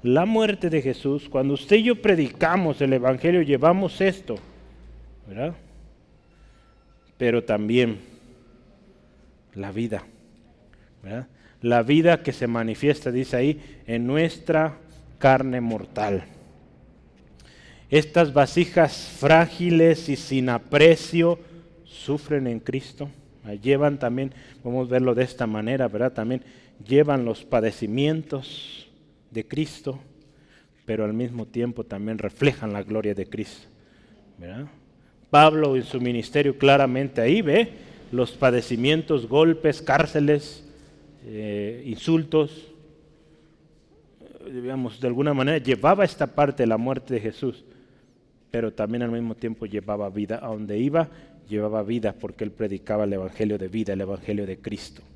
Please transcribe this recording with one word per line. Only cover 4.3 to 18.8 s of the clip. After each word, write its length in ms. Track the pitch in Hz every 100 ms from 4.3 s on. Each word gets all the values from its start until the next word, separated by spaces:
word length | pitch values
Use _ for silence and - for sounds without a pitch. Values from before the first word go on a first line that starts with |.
| 107 - - - - - - - - -
¿verdad? 260 | 98 147 175 - - - _ _ _ _ _ - _ _ _ _ _ _ _
Pero 280 | 123 120
también 540 | 117 107 104 120 120 104 - - - - - - - _ _ _ _ _ _ _ _
la 160 | 98 98
vida, 340 | 98 117 104 - _ _ _ _ _ _ - _ _
¿verdad? 280 | 95 113 131 _ - _
La 220 | 117 120
vida 400 | 113 151 165 170
que 80 | -
se 160 | 190 123
manifiesta, 640 | 117 113 110 139 147 -
dice 240 | 123 127 127
ahí, 240 | 135 151 - - -
en 180 | 117
nuestra 720 | 120 143 165 - - 156 156 143 - - - -
carne 420 | 135 131 131 123
mortal. 640 | 117 110 - - 104 98 - - - - - - - - - _ - - - - - - -
Estas 440 | 147 151 175 160
vasijas 840 | 135 135 - 175 -